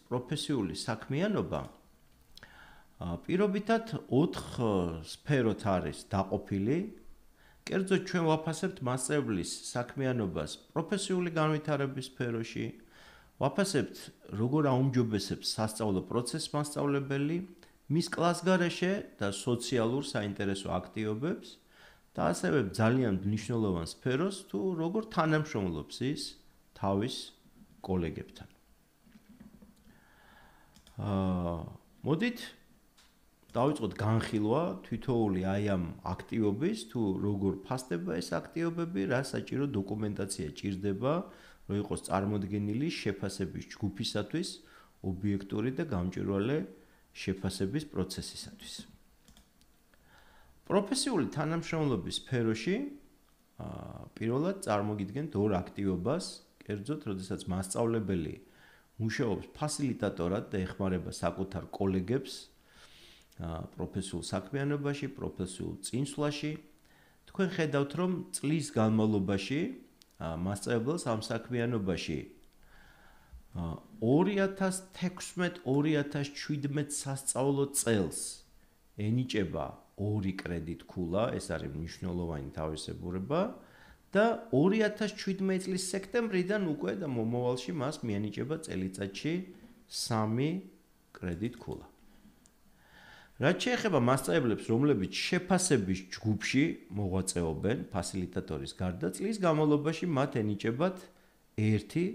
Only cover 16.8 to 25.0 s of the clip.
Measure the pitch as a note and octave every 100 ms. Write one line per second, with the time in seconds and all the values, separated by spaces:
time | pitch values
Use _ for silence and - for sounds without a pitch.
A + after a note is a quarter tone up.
16.8 | C#3+ C#3+ C#3 C#3 C#3+ E3+ F#3+ - - -
17.8 | - D3+ E3+ - E3+ E3+ F3 F#3 E3+ E3+
18.8 | F3+ G3+ - - G2+ G2 - A#2+ - B2+
19.8 | A2+ C3 C#3+ A#2+ G#2 G2 G2+ G2 - F2+
20.8 | - - G#2+ G#2+ D3+ G#3 - - _ -
21.8 | - - _ - - F3 F#3+ D#3 G#2 F2
22.8 | A2+ C3 A#2+ F#2+ G2+ G#2+ - A#2+ G#2+ F2+
23.8 | E2 - C3 C3 F#3+ F#3+ - G3 F#3+ E3+
24.8 | E3 G#3+